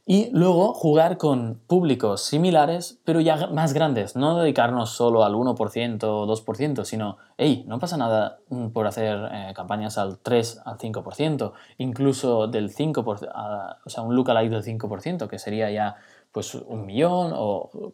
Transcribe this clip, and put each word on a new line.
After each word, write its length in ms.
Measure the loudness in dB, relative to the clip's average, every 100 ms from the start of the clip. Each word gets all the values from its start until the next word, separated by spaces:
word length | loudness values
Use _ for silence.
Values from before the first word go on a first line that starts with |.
| 2
Y 220 | 2 4
luego 420 | 4 4 6 4
jugar 460 | 2 4 6 4 2
con 420 | 0 2 -2 -6 0
públicos 560 | 2 4 2 0 -2
similares, 800 | -2 2 4 4 4 0 -6 -8
pero 140 | 0 2
ya 180 | 4 2
g-, 120 | 0
más 220 | 0 2
grandes. 420 | 2 2 2 -2
No 240 | 0 2 2
dedicarnos 520 | 2 4 2 2 -2
solo 340 | 2 4 6
al 100 | 4
uno 220 | 4 0 0
por 140 | -2
ciento 500 | -2 -4 -2 -2 -2
o 60 | 0
dos 160 | -2
por 140 | -4 -4
ciento, 280 | -2 -2
sino, 320 | -4 -6 -6 -8 _ -2
hey, 260 | 0 0 -2
no 140 | -6
pasa 160 | -4 -2
nada, 420 | 2 2 0 -4 _
mm, 200 | -8 -4
por 180 | -2 -2
hacer, 320 | 0 -2 -2 -6
eh, 200 | -8 -10
campañas 460 | -12 -6 -6 -4 -4
al 200 | -6 -6
tres, 400 | 0 0 0 -6
al 140 | -14 -10
cinco 240 | -8 -8
por 140 | -8 -4
ciento, 380 | -2 0 -4 -6 -20 -8
incluso 680 | -6 0 0 2 2 2 2
del 240 | 0 -4
cinco 340 | -2 -2 0
por 140 | -2 -6
ciento, 180 | -8 -10
a, 420 | -8 -8 -10 -14
o 60 | -14
sea, 140 | -8
un 100 | 0
lookalike 380 | 2 4 2 2
del 100 | 0
cinco 260 | -4 -6 -6
por 120 | -6
ciento, 260 | -6 -6 -6
que 140 | -8
sería 320 | -6 -4 -2
ya, 240 | -2 -4 -6 -18 _ _
pues, 240 | -8 -8
un 320 | -10 -10 -10 -6
millón 460 | 0 2 2 -2
o 580 | -2 -2 -4 -6 -12 -14